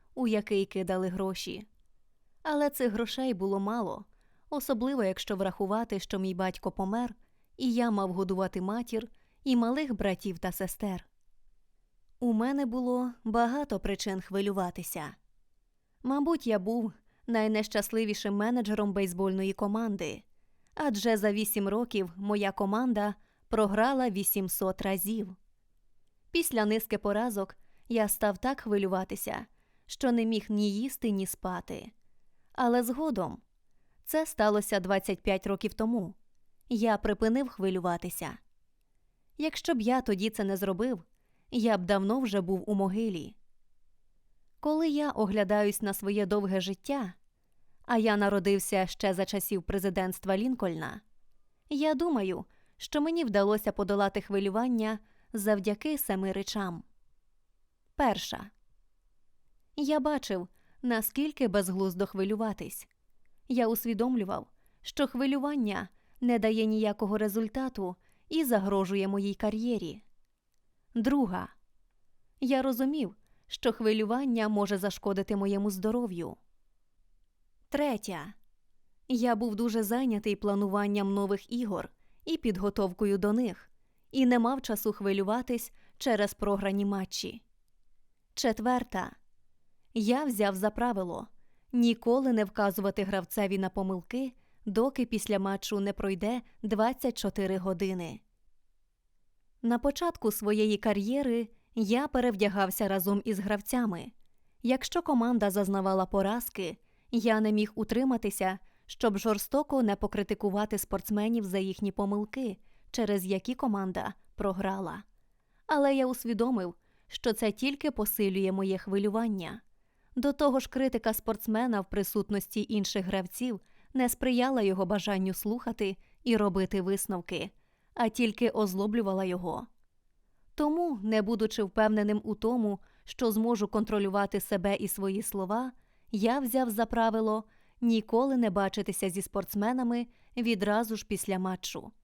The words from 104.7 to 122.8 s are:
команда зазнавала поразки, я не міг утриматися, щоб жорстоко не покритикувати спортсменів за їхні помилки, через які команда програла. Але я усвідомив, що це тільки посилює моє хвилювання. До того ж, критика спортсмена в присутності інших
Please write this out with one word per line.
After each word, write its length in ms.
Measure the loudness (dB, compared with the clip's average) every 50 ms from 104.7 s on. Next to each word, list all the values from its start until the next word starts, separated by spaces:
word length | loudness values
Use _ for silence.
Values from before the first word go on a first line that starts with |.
| 0 0 0 -2 -2 -2 0
команда 480 | 2 2 2 4 2 2 2 2 2
зазнавала 560 | 2 2 0 0 0 0 0 2 2 2 2
поразки, 720 | 2 2 0 0 0 0 -2 -4 -6 -6 -6 -6 -6 -8 -10 _ _ _ _ _ _
я 300 | -2 2 4 4 4 4
не 120 | 4 4 4
міг 200 | 2 2 0 0
утриматися, 840 | -2 -2 0 2 2 2 2 2 0 0 -2 -2 0 -2 -2 -2 -4 -8 -18 _ _ _
щоб 320 | -18 -4 0 2 2 2 2
жорстоко 640 | 2 0 0 0 0 0 0 0 0 2 2 2 4
не 140 | 2 2
покритикувати 800 | 2 -2 -2 -2 -2 -2 -2 -2 -2 -2 0 0 0 -2 0 -2 -4
спортсменів 640 | -4 -2 -4 -4 -2 -2 0 0 2 2 0 0 0
за 140 | -2 -2 -2
їхні 340 | -2 -2 -4 -4 -4 -4 -2
помилки, 640 | -2 -2 -2 0 -2 -4 -4 -6 -6 -6 -6 -6 -8 -12 -20 -20 -20 -20 -8
через 360 | -4 -2 0 2 2 0 0
які 280 | 0 -2 -2 -2 -4 -4
команда 600 | -2 0 0 0 0 -2 -2 -4 -4 -6 -6 -8 -12 -16 -14 -8
програла. 680 | -4 -2 -2 0 0 -2 -2 -2 -2 -4 -6 -8 -10 -14 _ _ _ _ _ _ _ _ _ _ _ _
Але 280 | 0 2 4 4 4 4
я 120 | 4 2
усвідомив, 680 | 0 0 -2 -4 -2 0 0 2 2 2 0 -2 -4 -6 _ _ _ _ _ _
що 260 | -14 -10 -4 -2 -2 0
це 200 | 0 0 -2 0
тільки 380 | 0 -2 -2 -2 0 -2 -2
посилює 600 | -2 -2 -2 -2 0 0 0 0 2 2 0 0 0
моє 260 | 0 0 0 -2 -2
хвилювання. 800 | -2 -2 0 0 2 2 0 0 0 -2 -2 -4 -6 -8 -10 -14 -16 _ _ _ _ _ _ _ _ _ -4
До 160 | -2 0 0 2
того 280 | 4 4 4 4 2
ж, 80 | 0 -2
критика 440 | -2 0 0 0 0 0 0 -2 -2
спортсмена 680 | -2 -2 -4 -4 -4 -2 -2 0 0 0 0 0 -2
в 100 | -2 -2
присутності 760 | -2 -4 -2 -2 -2 -2 -2 0 -2 -4 -4 -4 -4 -4 -4 -2
інших 380 | -2 -2